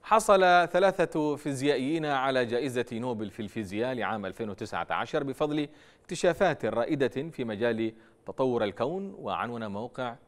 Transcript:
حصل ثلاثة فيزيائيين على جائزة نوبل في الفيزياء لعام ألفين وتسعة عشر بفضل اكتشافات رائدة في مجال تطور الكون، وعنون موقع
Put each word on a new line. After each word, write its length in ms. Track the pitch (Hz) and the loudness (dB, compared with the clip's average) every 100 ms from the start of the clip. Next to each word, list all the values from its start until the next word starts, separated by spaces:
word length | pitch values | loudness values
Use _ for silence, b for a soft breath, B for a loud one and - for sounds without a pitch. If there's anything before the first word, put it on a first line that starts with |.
حصل 640 | - 220 214 196 185 180 170 | 4 2 6 6 8 6 6
ثلاثة 680 | 180 190 185 165 160 151 143 | 4 4 4 0 2 0 -2
فيزيائيين 680 | 151 135 143 135 131 160 151 | -4 0 2 2 0 -2 0
على 400 | 139 135 131 120 | 0 2 2 2
جائزة 400 | 120 139 123 117 | 0 0 -2 -2
نوبل 380 | 113 127 110 90 | -4 -4 -4 -6
في 120 | - | -8
الفيزياء 520 | 104 113 101 101 123 | -8 -6 -6 -4 -4
لعام 320 | 127 98 110 95 | -2 -4 -4 -6
ألفين 240 | 90 110 | -8 -8
وتسعة 360 | 95 107 92 85 | -8 -6 -6 -2
عشر 320 | 82 120 156 | -2 0 -2
بفضل 440 | 139 127 151 151 143 B B B | -4 -2 -2 -2 -4 B B B
اكتشافات 640 | - 175 - - 185 147 | -12 0 0 4 2 2
رائدة 440 | 113 113 117 139 127 | -2 0 0 2 0
في 360 | 131 160 - | 0 -8 -6
مجال 480 | 120 104 117 113 113 110 B B - | -6 -2 -2 0 -4 -6 B B -14
تطور 380 | 95 131 117 | -2 0 2
الكون، 500 | 104 - 120 185 196 - | 0 0 -2 -2 -8 -8
وعنون 480 | 120 87 110 117 107 | -6 -4 -4 -6 -6
موقع 500 | 101 123 - 123 117 | -8 -8 -8 -8 -8